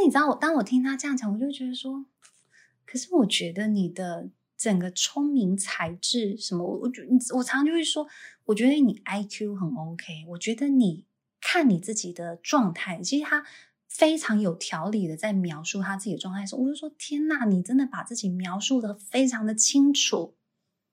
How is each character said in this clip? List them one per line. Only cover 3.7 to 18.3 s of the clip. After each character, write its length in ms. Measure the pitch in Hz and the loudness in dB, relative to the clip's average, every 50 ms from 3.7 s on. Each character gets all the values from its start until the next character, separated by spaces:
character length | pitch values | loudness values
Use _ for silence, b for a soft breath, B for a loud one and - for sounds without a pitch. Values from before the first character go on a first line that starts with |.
| 214 202 185 170 | 2 2 0 0
的 420 | 170 - 185 175 170 170 180 190 - _ _ _ _ | -2 -6 -6 -6 -6 -8 -10 -12 -16 _ _ _ _
整 220 | - - 226 202 180 | -4 0 0 2 2
个 120 | 175 185 | 0 -2
聪 360 | 180 - - - - 285 285 | -2 -2 -4 -2 -2 -2 0
明 300 | 294 285 262 208 180 190 | 2 2 2 2 2 0
才 380 | 190 - - - - 180 165 170 | 0 -2 -6 -4 -4 -4 -4 -4
智 420 | 180 - - - 247 220 202 196 | -6 -4 -2 -2 0 -2 -2 -4
什 180 | - - - 185 | -6 -6 -4 -4
么， 80 | 175 175 | -4 -2
我， 160 | 185 202 - | -4 -4 -4
我 80 | - 247 | -4 -6
觉-， 120 | 254 - - - 247 254 - - - | -6 -6 0 2 4 4 4 2 -2
我 60 | 254 247 | -2 -2
常 180 | - - 269 | 0 0 2
常 60 | 285 | 2
就 60 | 302 330 | 2 2
会 100 | 339 311 | 2 0
说， 240 | 302 - 311 302 294 B B B B B B _ | 0 -2 -2 -4 -6 B B B B B B _
我 100 | - 214 | 0 2
觉 120 | 202 233 | 4 4
得 80 | 262 285 302 | 4 6 6
你 200 | 277 220 - - - | 4 4 2 0 -6
I 200 | - 185 202 208 | -6 -6 -4 -6
Q 320 | 208 - - 220 208 202 | -6 -6 -6 -6 -6 -4
很 180 | 190 190 160 - | -4 -4 -4 -4
OK， 520 | - 160 165 165 170 - - 165 156 160 170 | -6 -8 -8 -10 -12 -12 -14 -14 -14 -14 -14
我 100 | 175 175 | -12 -6
觉 160 | - 214 233 | -4 -4 -2
得 140 | 226 285 285 | -2 0 4
你 380 | 277 262 240 185 160 165 - _ _ _ _ _ _ _ | 4 6 6 4 2 -2 -8 _ _ _ _ _ _ _
看 280 | - - - 359 320 254 | -6 0 2 4 6 6
你 100 | 190 165 | 6 4
自 160 | 175 - 220 | 2 -4 -6
己 180 | - - 175 175 | -6 -6 -8 -10
的 240 | - 170 170 170 | -10 -10 -10 -10
状 380 | 170 - - 302 294 233 180 165 | -10 -4 2 2 4 4 2 0
态， 260 | - - 185 175 - | -2 -6 -8 -6 -6
其 180 | 180 185 269 285 | -4 -2 -2 -2
实 60 | 302 | 0
他 200 | - 302 294 294 B B B B B B B _ _ | 0 -2 -2 -2 B B B B B B B _ _
非 280 | - - 330 311 320 | 2 4 4 6 6
常 240 | 311 - - 214 214 | 2 0 0 2 2
有 140 | 214 185 165 | 2 2 0
条 340 | - - - - 165 160 190 | -2 -6 -8 -6 -6 -4 -2
理 200 | 214 220 190 160 | -2 0 -2 -2
的 80 | 156 | -4
在 160 | 160 - 214 208 | -4 -4 0 0
描 320 | 190 180 175 156 151 165 | 0 0 0 -4 -6 -6
述 180 | - - 202 190 | -6 -4 -4 -4
他 140 | 185 196 | -4 -4
自 80 | 190 - | -6 -4
己 80 | 214 170 | -6 -6
的 60 | - | -6
状 140 | - 190 185 | -6 -8 -8
态 100 | 202 202 | -8 -8
的 40 | |
时 80 | 196 226 | -8 -4
候， 80 | - 254 | -2 -2
我 60 | 269 | -2
就 60 | 294 | -2
说， 120 | 302 311 302 | -4 -8 -12
天 360 | - - - - 294 294 302 | -12 -14 -10 -6 -4 -2 0
哪， 180 | 311 311 285 247 | 0 0 0 2
你 140 | 214 196 180 | 2 2 2
真 160 | 175 - 240 | 2 2 2
的 80 | 269 277 | 2 2
把 200 | 254 - - - | 2 -2 -8 -10
自 100 | - 240 | -10 -8
己 140 | 233 - | -6 -4
描 320 | 190 | -4